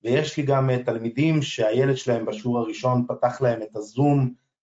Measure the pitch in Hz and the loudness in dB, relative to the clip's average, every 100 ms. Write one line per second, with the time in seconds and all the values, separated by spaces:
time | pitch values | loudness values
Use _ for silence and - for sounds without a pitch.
0 | 113 151 151 - 139 139 131 123 120 113 | 0 0 0 -4 0 2 2 0 -2 -4
1 | 113 123 160 156 139 - 110 117 135 131 | -4 0 2 2 -2 0 0 2 2 0
2 | 127 117 110 107 117 120 113 110 127 123 | 0 -2 -2 -4 -2 -2 -2 -2 0 2
3 | 123 110 123 - 127 117 110 110 107 120 | 0 0 -2 2 0 0 -6 -10 -8 0
4 | 143 143 127 127 _ _ | 2 4 0 -4 _ _